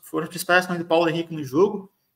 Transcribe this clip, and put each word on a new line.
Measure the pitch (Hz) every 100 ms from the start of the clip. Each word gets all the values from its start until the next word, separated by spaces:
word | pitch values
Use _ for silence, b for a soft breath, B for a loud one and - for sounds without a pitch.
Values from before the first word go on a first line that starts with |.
foram | - 160 165
as |
principais | 170 - 180 185
ações | 175
do | 170
Paulo | 165 165
Henrique | 165 165
no | 160
jogo. | 131 139 214 202 - _ _